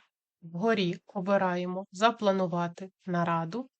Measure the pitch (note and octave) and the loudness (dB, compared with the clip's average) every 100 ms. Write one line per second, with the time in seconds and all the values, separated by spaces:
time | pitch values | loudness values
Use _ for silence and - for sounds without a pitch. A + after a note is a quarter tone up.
0 | _ _ _ _ E3+ E3+ A3+ G#3+ F3+ F3 | _ _ _ _ -12 -2 2 2 2 -2
1 | - G#3 F#3 G3 F#3+ F3 F3+ F3+ G3 F#3 | -6 -6 0 2 2 0 -2 -6 -8 0
2 | A3 A3+ G#3 F#3+ F#3 E3+ E3+ E3+ F#3+ _ | 2 2 2 2 0 0 -2 -6 -16 _
3 | - F3 E3+ E3 E3 G#3+ C4 | -4 -2 0 0 -2 -6 -10